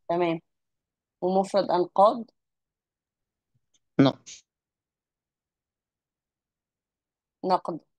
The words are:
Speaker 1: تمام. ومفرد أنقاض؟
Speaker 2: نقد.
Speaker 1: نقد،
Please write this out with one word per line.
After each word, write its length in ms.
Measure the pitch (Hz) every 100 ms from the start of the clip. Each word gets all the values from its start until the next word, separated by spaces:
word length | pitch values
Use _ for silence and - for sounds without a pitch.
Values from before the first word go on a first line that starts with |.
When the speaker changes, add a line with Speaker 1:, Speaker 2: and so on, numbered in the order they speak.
| -
Speaker 1:
تمام. 300 | 175 175 165 - _ _ _ _ _ _ _
ومفرد 500 | 180 190 190 202 -
أنقاض؟ 540 | 175 170 - 208 240 220 _ _ _ _ _ _ _ _ _ _ _ _ _ _ _ _ -
Speaker 2:
نقد. 300 | 135 - - - _ _ _ _ _ _ _ _ _ _ _ _ _ _ _ _ _ _ _ _ _ _ _ _ _ _ _ _ _ _
Speaker 1:
نقد، 360 | 180 180 - 165 -